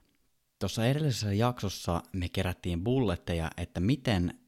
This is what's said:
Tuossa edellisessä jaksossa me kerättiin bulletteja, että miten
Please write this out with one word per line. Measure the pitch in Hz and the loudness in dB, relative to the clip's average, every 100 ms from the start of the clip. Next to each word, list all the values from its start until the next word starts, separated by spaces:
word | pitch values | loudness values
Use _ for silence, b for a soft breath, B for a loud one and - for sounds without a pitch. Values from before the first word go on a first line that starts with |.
| B _ _ _ _ _ | B _ _ _ _ _
Tuossa | 101 - 117 | -4 0 2
edellisessä | 143 156 104 104 | 2 0 0 0
jaksossa | 101 120 123 98 - - 85 - | 2 2 0 -4 -4 -2 -2 -2
me | 95 87 | -4 -2
kerättiin | - 90 90 90 85 | -2 -2 -2 -4 -2
bulletteja, | 104 131 107 87 - 85 80 - | 0 2 2 0 -2 -2 -2 -4
että | 85 82 | -6 0
miten | 95 151 - 95 87 - | 0 2 2 2 0 -4